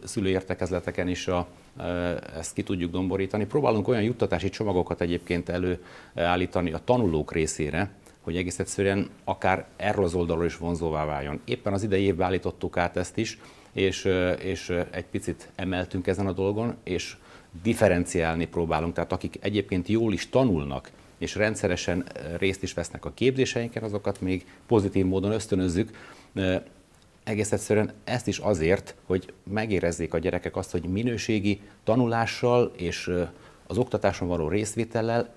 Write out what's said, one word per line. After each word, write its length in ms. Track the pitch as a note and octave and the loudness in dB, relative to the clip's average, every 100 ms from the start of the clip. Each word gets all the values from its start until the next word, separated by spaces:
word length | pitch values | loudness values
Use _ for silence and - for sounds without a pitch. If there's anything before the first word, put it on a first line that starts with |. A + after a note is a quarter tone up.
szülőértekezleteken 1040 | - - F#2+ F#2+ - F#2 F2+ F2+ F2 F2+ F2+ | -6 -2 0 0 -2 -4 -2 -2 -2 -2 -2
is 200 | F2 - | -2 0
a, 200 | F2+ F2 - - - | -2 -2 -10 -20 -10
ö, 380 | E2+ F2 F2 E2+ - D#2+ | -4 -2 -2 -4 -6 -10
ezt 160 | D#2+ | -8
ki 100 | - | -6
tudjuk 280 | G2+ F#2+ F2 | -4 -2 -2
domborítani. 540 | F2+ F#2 F#2+ F#2+ G#2+ G#2 | -2 -2 -2 -2 -2 0
Próbálunk 420 | A2+ A#2+ A2 G2 | 2 2 2 2
olyan 160 | A#2+ | 2
juttatási 460 | G#2+ B2+ G#2+ F2 F#2+ | 2 0 0 0 -2
csomagokat 520 | - G#2+ F2+ F2 E2+ | -2 0 2 0 0
egyébként 480 | F2 F2 - F2+ E2+ | 0 -2 0 -2 -2
előállítani 1200 | F2 F2+ F2 - - - - E2+ F2+ F2+ F#2 F2 | -2 0 -2 -6 -20 -10 0 2 2 0 0 -2
a 100 | D#2+ | 0
tanulók 480 | - B2 G2+ D#2 D2+ | 2 4 4 2 0
részére, 600 | E2 D#2 - D2 E2 G2+ - - - | 0 0 0 -2 0 -2 -6 -20 -12
hogy 160 | - E2+ | -4 -2
egész 220 | F2+ - | -2 -4
egyszerűen 500 | F#2+ - G2 G2 - - | -4 0 2 2 -2 -6
akár 420 | - - F#2+ F#2 - - | -6 0 2 2 0 -4
erről 280 | G2+ G#2 | 0 2
az 100 | F2 | 2
oldalról 320 | F2+ E2+ E2 E2+ | 2 0 2 0
is 120 | - | -2
vonzóvá 480 | E2+ E2 E2 D#2 D2+ | -4 -2 -2 -2 -2
váljon. 340 | D2 C#2+ D2 - | -4 -4 -8 -6
Éppen 280 | A#2+ G#2 | -4 -2
az 100 | G2 | -2
idei 180 | G#2+ F#2+ | 2 4
évben 240 | G2 E2 F2+ | 4 2 2
állítottuk 520 | F#2 F#2 - F2+ - | 0 -2 -4 -4 0
át 200 | F2 F2+ | 0 -2
ezt 200 | F2 - | -4 -4
is, 220 | A2+ - - - - | -4 -6 -18 -20 -8
és, 340 | - F#2+ - G2 | 0 0 2 0
ö, 260 | F#2 F2+ | 2 2
és, 380 | F2 F#2 E2+ - | 0 -4 -6 -2
ö, 120 | F2+ F2+ | -2 -2
egy 140 | F2+ - | -6 -6
picit 440 | G#2 - - - - | -6 -6 -8 -10 -8
emeltünk 520 | F#2+ F#2 F2+ F#2+ F#2 | -4 -2 -2 -2 0
ezen 200 | F#2+ G2 | 0 0
a 40 | |
dolgon, 440 | F#2 F#2+ G#2 A#2 - | 0 0 0 -4 -6
és 320 | - F2+ - - - - - E2+ | -4 -4 -4 -12 -20 -20 -18 -4
differenciálni 840 | G#2 - G#2 F2 F2 F2 E2 E2 E2 | 0 6 6 6 2 2 2 0 -2
próbálunk. 460 | F2 E2 D#2+ E2+ | -2 0 0 0
Tehát 180 | E2+ E2+ | -2 -4
akik 260 | F#2 - - | -4 -6 -6
egyébként 480 | G2+ G#2 F#2+ F#2 F2 | -2 -2 0 -2 0
jól 260 | A2 A2+ | 2 2
is 160 | G2 - | 0 2
tanulnak, 640 | B2+ C3 E2 C#2+ C2+ - - - - | 4 4 2 0 -6 -10 -18 -20 -8
és 180 | E2 G2 | -4 0
rendszeresen, 680 | G#2+ G#2+ G2+ F2+ - F2 - | 0 2 0 0 0 -2 -4
ö, 240 | - C#2+ E2+ | -8 -8 0
részt 260 | G2 F#2 | 0 0
is 100 | F#2 | -4
vesznek 320 | - E2+ - D2 | -4 -6 -8 -10
a 60 | |
képzéseinken, 680 | - B2+ C3 B2 A#2+ A#2 A#2 | 0 2 2 0 0 -4 -6
azokat 380 | A2 G#2 - G2 | -4 -4 -4 -2
még 240 | F#2 F#2 - - - | -2 -2 -4 -18 4
pozitív 380 | A2+ G2 G2 F#2+ | 4 6 4 4
módon 260 | F#2+ G2 | 2 2
ösztönözzük. 680 | A2 - F#2+ F#2 E2+ A2+ - - - - | 0 0 2 2 2 0 -6 -20 -20 -10
Ö, 220 | - F#2 F#2 - - - - - _ | -2 0 0 -2 -16 -20 -20 -20 _
egész 280 | - G#2 G#2 | -4 -2 0
egyszerűen 420 | G2+ - G#2+ G#2 - | 0 2 2 2 -2
ezt 240 | - A#2+ - | -4 -2 -2
is 100 | G2 | -2
azért, 580 | G#2 F2+ D#2 G2 - - - | 0 2 4 2 0 -12 -2
hogy 280 | F#2 - - | -2 -2 -14
megérezzék 720 | - G#2 A2 F#2 F2 E2+ D#2+ | -4 -2 0 2 2 0 -2
a 60 | E2 | 0
gyerekek 360 | E2+ E2+ F2 G2 | 0 -2 -4 -6
azt, 160 | F2+ | -4
hogy 120 | F2+ | -4
minőségi 800 | F2 F#2+ A#2+ A2+ - G#2+ G2+ G2 - - | -2 0 0 -2 0 0 2 -2 -6 -4
tanulással 880 | - A#2+ A#2 A#2 A2+ - B2 B2 A#2+ - | 2 4 4 2 0 0 4 4 4 0
és, 320 | E2+ - - | -4 -4 -2
ö, 160 | F2+ E2+ - - - - | -2 -2 -6 -20 -20 -4
az 80 | F#2 | -2
oktatáson 500 | A#2+ G#2+ G2 F#2 F2 | 0 0 0 0 -2
való 200 | F2 D#2 | 0 0
részvétellel 840 | G2 G#2+ A#2 A2+ A#2 A2 A#2 A#2+ | 0 -2 -4 -2 -2 0 0 -2